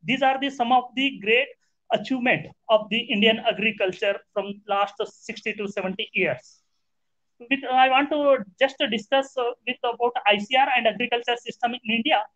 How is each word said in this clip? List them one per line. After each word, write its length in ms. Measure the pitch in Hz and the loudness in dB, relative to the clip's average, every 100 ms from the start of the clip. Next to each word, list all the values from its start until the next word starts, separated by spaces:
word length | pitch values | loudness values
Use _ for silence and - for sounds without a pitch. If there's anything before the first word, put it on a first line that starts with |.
These 200 | 156 262 | -2 0
are 180 | 269 - | 2 2
the, 100 | 277 | -4
some 220 | 269 233 | -4 2
of 120 | 254 247 247 | 2 2 -2
the 220 | 277 269 | -2 -2
great 280 | 196 233 277 - _ _ _ | 0 2 2 -8 _ _ _
achievement 540 | 220 208 262 240 165 160 - - | -4 -2 -2 0 0 -2 -18 2
of 200 | 214 214 | 2 2
the 80 | 226 | -4
Indian 420 | 240 220 220 226 226 | -2 2 4 4 0
agriculture 680 | 202 220 214 196 185 208 196 _ | 0 -2 0 -4 0 -2 -2 _
from 280 | 208 202 202 - | -6 -6 -10 -4
last 260 | 196 202 - 214 | 0 0 -2 -8
sixty 480 | - - 220 220 | -8 -14 -8 -8
to 140 | 208 202 | -6 -6
seventy 400 | 202 185 196 214 | -6 -6 -6 -8
years. 480 | 208 175 127 - _ _ _ _ _ _ _ _ _ 240 | -2 -2 -2 -8 _ _ _ _ _ _ _ _ _ -4
With, 140 | 269 269 | -4 0
I 180 | 254 262 | 2 4
want 220 | 262 285 | 4 2
to 340 | 302 285 262 202 _ | 0 2 2 0 _
just 160 | 262 - 277 | -2 0 -4
discuss, 380 | 220 202 269 269 - | -4 0 0 0 -4
uh, 160 | 240 - - | -4 -4 -8
with 100 | 247 | -4
about 300 | 240 233 240 240 208 | -4 0 -2 0 -2
I 120 | 208 | -2
C 180 | 202 262 | 0 2
R 120 | 277 254 | 2 2
and 100 | 226 | 0
agriculture 500 | 202 240 240 240 240 | 0 -2 -2 -2 -4
system 380 | 233 - 233 | -6 -6 -6
in 200 | 247 220 233 | -6 -4 -2
India. 220 | 233 311 - | 2 0 0